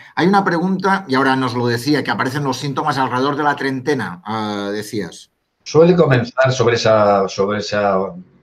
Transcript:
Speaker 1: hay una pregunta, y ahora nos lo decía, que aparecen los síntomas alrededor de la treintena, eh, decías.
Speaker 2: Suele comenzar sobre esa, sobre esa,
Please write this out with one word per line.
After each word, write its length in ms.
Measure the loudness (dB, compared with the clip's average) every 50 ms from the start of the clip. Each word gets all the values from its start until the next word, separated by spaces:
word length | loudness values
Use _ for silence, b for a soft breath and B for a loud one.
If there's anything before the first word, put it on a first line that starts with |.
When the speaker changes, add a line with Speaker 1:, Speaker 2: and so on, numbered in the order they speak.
| B B B
Speaker 1:
hay 120 | 0 2
una 160 | 4 4 2 2
pregunta, 640 | 0 -2 -2 -2 -2 -2 0 0 0 0 0 -2
y 80 | 0 0
ahora 200 | 2 2 2 2
nos 180 | 0 0 -2 -2
lo 140 | -2 0
decía, 360 | 0 -2 -2 0 0 0 0 0
que 80 | -2
aparecen 320 | -2 -2 -2 -2 -2 -2 -4
los 140 | -4 -4
síntomas 400 | -4 -6 -6 -4 -2 -2 -2 -2
alrededor 380 | -2 -2 -2 0 -2 0 -2 -2
de 60 | 0 0
la 120 | -2 -2
treintena, 640 | -2 -4 -4 -4 -4 -2 -2 -2 -2 -4 -8 -10 -12 -10
eh, 440 | -8 -6 -4 -4 -4 -6 -6 -6 -6
decías. 600 | -6 -6 -8 -6 -6 -8 -8 -8 -12 -18 -20 _ _ _ _ _ _ _ _
Speaker 2:
Suele 320 | 0 4 6 6 6 6
comenzar 560 | 4 4 4 4 2 2 -2 0 0 0 2
sobre 240 | 2 2 2 2 2
esa, 540 | 2 2 4 4 4 4 4 4 2 0 -2
sobre 300 | -2 -2 -2 -2 -2 -4
esa, 540 | -4 -4 -2 0 0 0 0 0 -2 -4 -8 -14 -18 -20 _ _